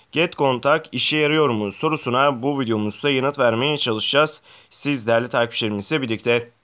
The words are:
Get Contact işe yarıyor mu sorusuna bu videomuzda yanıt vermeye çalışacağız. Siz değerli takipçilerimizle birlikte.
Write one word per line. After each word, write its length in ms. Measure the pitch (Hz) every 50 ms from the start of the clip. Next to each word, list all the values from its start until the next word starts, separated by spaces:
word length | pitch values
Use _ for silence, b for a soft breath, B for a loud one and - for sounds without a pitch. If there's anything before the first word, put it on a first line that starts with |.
| b b
Get 260 | - 139 170 175 -
Contact 500 | - 147 135 127 120 - 139 151 165 160 -
işe 260 | - 123 - - 151
yarıyor 320 | 151 151 147 151 156 151 135
mu 220 | 117 107 104 98
sorusuna 720 | 95 - - 156 160 151 - 127 120 127 139 147 139 117
bu 180 | 120 143 147 135
videomuzda 500 | 131 110 113 107 107 107 104 - - 147
yanıt 300 | 139 131 127 139 139 139
vermeye 380 | 127 117 113 113 127 151 151
çalışacağız. 640 | 139 - 123 110 107 101 - - 139 156 151 - - B B B B B B
Siz 380 | - - - 143 143 127 107
değerli 220 | 113 113 117 123 120
takipçilerimizle 720 | - 127 117 117 - - 117 110 104 101 101 - 156 156
birlikte. 500 | 135 113 113 104 - 120 117 120 120 - _ _